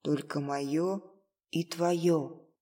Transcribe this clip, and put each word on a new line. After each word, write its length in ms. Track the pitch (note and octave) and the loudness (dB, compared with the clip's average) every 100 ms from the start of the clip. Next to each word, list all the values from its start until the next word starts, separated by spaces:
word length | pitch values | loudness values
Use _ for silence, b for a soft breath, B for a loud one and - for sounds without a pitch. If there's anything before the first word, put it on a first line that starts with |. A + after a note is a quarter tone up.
«Только 400 | D3 D3 - D3 | 0 -2 -2 -6
моё 600 | C#3+ C#3 C#3 D3+ F3+ G3 - - _ _ _ | -4 -4 -2 0 0 -2 -6 -20 _ _ _
и 120 | E3 | -4
твоё». 840 | E3+ E3+ E3+ F3 E3+ E3 C3+ - - _ | -4 0 0 4 4 2 0 -10 -20 _